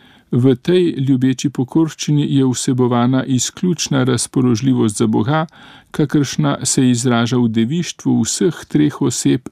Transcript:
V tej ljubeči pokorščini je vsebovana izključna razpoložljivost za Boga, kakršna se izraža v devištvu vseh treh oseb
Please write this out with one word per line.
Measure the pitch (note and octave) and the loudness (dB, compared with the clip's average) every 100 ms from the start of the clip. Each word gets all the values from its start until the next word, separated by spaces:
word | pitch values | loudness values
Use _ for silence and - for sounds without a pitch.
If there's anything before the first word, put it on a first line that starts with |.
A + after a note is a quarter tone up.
| _ _ _ | _ _ _
V | B2+ C3 E3 | 2 4 2
tej | - F3+ F3 - | 2 0 0 0
ljubeči | C3+ C3 C3 C3 D3+ | 0 2 2 0 -4
pokorščini | C3+ B2 D#3+ D#3+ - - D3 C#3+ C#3 | -4 -2 0 0 -2 -2 0 2 2
je | C3+ | 2
vsebovana | A#2+ - B2+ B2 B2 A#2+ C3 | 0 -2 0 2 2 2 0
izključna | C3 B2+ - - F3+ E3+ - C#3 | 0 -2 -4 -4 -4 -2 -2 0
razpoložljivost | B2+ B2 - - B2+ A2+ C3 B2 A#2 G2+ | 0 0 -2 0 0 0 0 0 0 0
za | A2+ | 0
Boga, | A#2 A2 D#3 D#3+ - - - _ | 0 0 -2 -2 -10 -20 -20 _
kakršna | - D3+ D3+ C#3 - C#3+ C#3+ B2+ | -4 0 0 -2 -2 -2 -2 -2
se | - B2+ | 0 2
izraža | A#2+ B2+ A#2+ A#2 B2+ | 2 2 0 2 0
v | A#2+ | 0
devištvu | A2 A2+ E3 E3 - C3+ B2 | 0 0 -2 -4 -6 -2 0
vseh | A2+ - F#3+ - - | 0 0 -2 -2 -4
treh | D3 D3 - | 0 0 0
oseb | C#3 - C#3 C3+ - | -4 0 0 0 -4